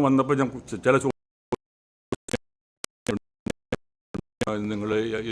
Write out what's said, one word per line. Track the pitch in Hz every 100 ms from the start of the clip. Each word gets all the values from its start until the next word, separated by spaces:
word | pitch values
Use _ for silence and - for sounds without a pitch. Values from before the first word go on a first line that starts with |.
| 139
വന്നപ്പോൾ | 135 131 139
ഞാൻ | 131 123 -
ചെ-, | 101 127
ചില | 131
ചോ-, | 135 - _ _ _ - _ _ _ _ _ - - - - _ _ _ - _ - 202 - _ - - _ - _ _ _ - - _ - 107 104
നിങ്ങൾ | 107 107 107 113 110 113